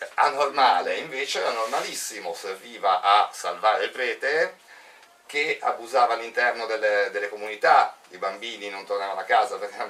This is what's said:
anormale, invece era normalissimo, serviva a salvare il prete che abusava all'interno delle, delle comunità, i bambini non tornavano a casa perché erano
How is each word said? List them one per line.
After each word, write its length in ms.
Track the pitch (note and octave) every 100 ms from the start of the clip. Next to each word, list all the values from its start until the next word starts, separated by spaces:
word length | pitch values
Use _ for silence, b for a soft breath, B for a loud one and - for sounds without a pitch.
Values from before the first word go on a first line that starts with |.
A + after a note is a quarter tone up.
| -
anormale, 800 | - C#3+ C3+ D3 C#3+ C3 - F#2+ F#2+
invece 420 | - C3 C#3 -
era 100 | A#2
normalissimo, 800 | A2+ A2+ F3 - - - G#2+ F2
serviva 680 | E2+ G2+ F#2+ B2 A2 F#2+ F2+
a 300 | G2 G#2 G2
salvare 540 | - F2+ F2 G#2+ G2+ A2
il 40 |
prete 720 | - B2 G#2+ C3 D#3 F3+ - B B B B B _ -
che 320 | D3 D3+ -
abusava 540 | A#2+ - A#2 B2+ A#2+
all'interno 520 | A2+ A#2 B2 - A#2 A2+
delle, 420 | A2 G#2+ G#2 G2
delle 180 | G2 -
comunità, 680 | G#2 G#2 G#2 - - - - -
i 60 | F2+
bambini 520 | F#2+ G2 A#2 G#2+ G2+
non 160 | G2 F#2
tornavano 320 | G2+ G2 F#2+
a 60 |
casa 320 | F#2 A#2 G#2+ -
perché 180 | G#2
erano 140 | - A2